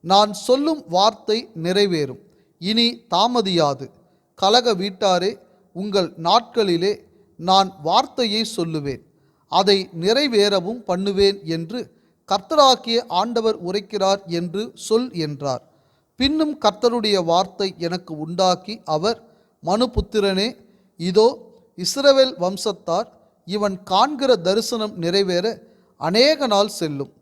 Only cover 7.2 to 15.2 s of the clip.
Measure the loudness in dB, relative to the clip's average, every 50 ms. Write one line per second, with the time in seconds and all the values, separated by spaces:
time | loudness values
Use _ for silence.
7.2 | _ _ _ -8 0 2 4 4 4 2 -4 -8 -4 0 2 2 0 0 -4 -4
8.2 | -2 -2 -2 -4 -4 -4 -4 -6 -6 -4 -4 -6 -6 -6 -8 -10 _ _ _ _
9.2 | _ _ _ _ _ _ 0 2 4 4 2 2 0 -6 -10 -4 -2 0 0 2
10.2 | 0 0 2 2 2 2 2 0 -2 -4 -10 -10 -6 -6 -4 -4 -2 -4 0 2
11.2 | 2 2 0 -2 -6 -6 -6 -6 -6 -8 -10 -10 -10 -12 _ _ _ _ _ _
12.2 | _ -4 -4 -4 -2 0 4 6 6 6 6 2 0 -2 -2 -2 -2 -2 -2 -2
13.2 | -2 0 -2 -2 0 0 -2 -2 -6 -6 -6 -6 -8 -6 -4 -2 0 0 0 0
14.2 | -2 -6 -4 -4 -4 -4 -6 -6 -8 -8 -10 -16 -4 0 0 0 0 -2 -4 -6